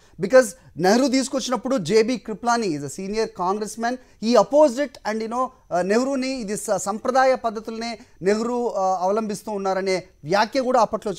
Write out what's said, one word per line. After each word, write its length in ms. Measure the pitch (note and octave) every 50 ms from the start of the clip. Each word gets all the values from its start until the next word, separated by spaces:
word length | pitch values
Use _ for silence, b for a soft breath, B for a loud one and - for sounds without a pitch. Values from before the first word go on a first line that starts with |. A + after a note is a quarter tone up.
| b b b -
Because 240 | E3+ G3 B3+ C4 B3+ G3+ - b b b b
నెహ్రూ 300 | C#3 E3+ F#3 G#3 A#3+ C4+
తీసుకొచ్చినప్పుడు 680 | C#4 A#3 C4+ B3+ - - C4 - B3 B3+ A3 - C4 C4+
జేబీ 400 | C4 E3+ C#3+ G#3 A3 A3 G#3+ B3+
కృప్లానీ 500 | A3 - - G#3+ F3 - A#3+ A#3 A#3 A3+
is 160 | F#3+ D3+ C#3+ C#3+
a 60 | C3+ - -
senior 260 | F#3+ F#3+ G#3 A3 A3
congressman, 680 | G#3+ - - F3+ F3+ F#3+ G#3+ G#3+ G3+ - A3+ A3+ A#3 B3
he 420 | B3+ - _ _ _ G3+ A3+ B3
opposed 420 | A3 G3+ - C#4 D4 D#4 D4 A3+
it 160 | C4 D4 - - - _ G3+
and, 60 | G#3+
you 100 | A3 A3+
know, 180 | A3 A#3 B3 C4
uh, 360 | A#3+ - _ _ _ D#3+ F3
నెహ్రూని 580 | F3+ F#3+ G#3 A#3 C4 C4+ C#4 C4 B3+ C4 C4+ C4
ఇది 180 | A3+ F#3+ G#3+
స-, 200 | G3+ - - G3+
సంప్రదాయ 580 | F3+ - G3+ G#3 G#3+ - C4 B3 C4 C4 C4 C4
పద్ధతులనే 640 | B3 - A#3 G#3 A3+ A3 - A3+ A3 A#3 A#3 A#3 G#3 b b b b
నెహ్రూ, 460 | - F#3 G#3 G#3+ A#3 A#3+ B3 A#3+ A#3+
ఆ, 320 | A3 - G3+ F#3+ F#3+ F#3+ F3+
అవలంబిస్తూ 500 | F3 F#3+ G3+ A3 A3 G#3 G3+ - - A3
ఉన్నారనే 520 | G#3+ G3 G3 G3 F#3+ F#3+ F#3+ F#3+ F#3 F3 - - _ _ -
వ్యాఖ్య 380 | D3 F#3 G3+ A#3 G#3 - C4+
కూడా 200 | B3+ B3 B3 B3
అప్పట్లో 320 | G#3+ G3 - G3+ - A3 F#3